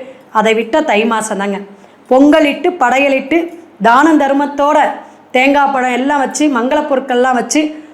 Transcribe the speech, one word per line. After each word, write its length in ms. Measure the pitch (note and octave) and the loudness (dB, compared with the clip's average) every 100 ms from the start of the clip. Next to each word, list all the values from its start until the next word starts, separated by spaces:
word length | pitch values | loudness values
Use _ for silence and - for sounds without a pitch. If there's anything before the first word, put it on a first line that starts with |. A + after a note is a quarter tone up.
| - - - | -8 -20 -6
அதை 220 | A3 G#3+ | 0 2
விட்ட 280 | A3 A3+ D#4 | 0 0 -2
தை 220 | D4+ G#3 | 0 0
மாசம் 340 | A3+ A3 G#3 G3 | 0 -2 -4 -6
தாங்க. 200 | G3+ G3 G3+ - - _ - | -6 -6 -10 -20 -20 _ 0
பொங்கலிட்டு, 600 | C4 D4 D#4 D4 C#4 F4+ | 4 4 4 2 0 -4
படையலிட்டு, 880 | F4+ A#3+ C4 C#4 C4+ C4+ E4 E4+ - - - | 0 0 0 0 -2 -2 -2 -4 -10 -20 -2
தான 440 | G#3 B3 D#4+ D4+ C#4 | 2 4 4 4 2
தர்மத்தோட, 520 | C#4 C#4+ C#4+ C#4+ D4+ - - - - _ | 0 -2 -2 0 2 0 -4 -14 -20 _
தேங்காய் 400 | B3+ C4+ C#4+ C4+ | 0 2 2 0
பழம் 200 | C4+ B3+ | 0 -2
எல்லாம் 260 | B3 C#4 C#4+ | -2 -2 -2
வச்சு, 280 | C4 - D4+ | -2 -2 0
மங்கள 380 | A#3+ B3+ D4 D4+ | 0 -2 -2 0
பொருட்கள்லாம் 480 | C4 C4 B3 B3+ | -2 0 0 0
வச்சு, 500 | B3 A#3 D4+ D#4 - - | 0 -2 -2 -4 -6 -20